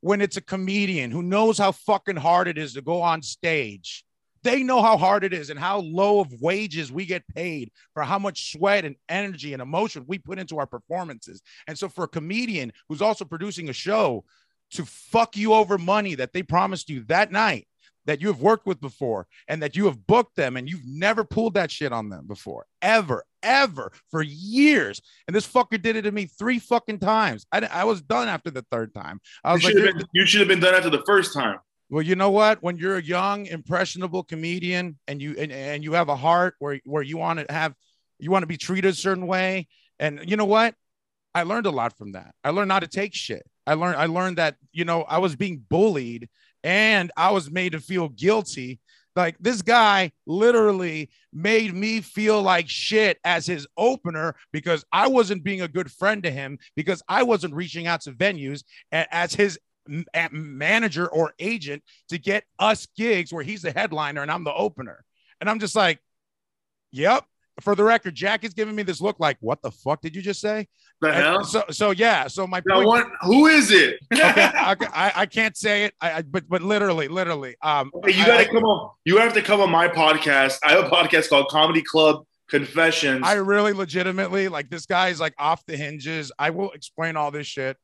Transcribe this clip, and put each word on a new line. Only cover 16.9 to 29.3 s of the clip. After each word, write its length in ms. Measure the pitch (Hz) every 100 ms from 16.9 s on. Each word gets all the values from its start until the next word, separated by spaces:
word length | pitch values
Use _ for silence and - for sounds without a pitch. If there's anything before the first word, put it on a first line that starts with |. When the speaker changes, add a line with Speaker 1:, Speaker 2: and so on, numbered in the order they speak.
| 139
Speaker 1:
that 280 | 110 165 208
night, 340 | 190 220 131 - _ _ _ -
that 140 | 147
you 80 | 190
have 120 | 151
worked 260 | 180 220 -
with 140 | 151
before 460 | 139 - 131 104 90 _ -
and 140 | 156
that 140 | 147 160
you 80 | 202
have 200 | 127 95
booked 300 | 220 233 -
them 200 | 139 127
and 120 | 127
you've 180 | 175 127
never 380 | 143 190 220
pulled 300 | 214 - 226
that 160 | 196 165
shit 220 | - 147
on 160 | 117 107
them 180 | 92 73
before, 400 | 101 - 64 - _
ever, 440 | 185 220 175 120 - _
ever, 500 | 208 262 277 143 95 _ _
for 120 | 160
years. 800 | 156 147 190 240 294 277 117 - _ _ -
And 80 |
this 120 | 190 -
fucker 340 | 254 240 226
did 160 | 220 220
it 60 |
to 100 | 208
me 140 | 208 185
three 320 | _ 220 247
fucking 420 | - 240 - 208
times. 460 | 190 220 202 110 -
I, 160 | 185 214
I 140 | 170
was 160 | 208 202
done 280 | 139 233 233
after 220 | 170 180
the 140 | 131 120
third 240 | 117 110
time. 260 | - 92 98 _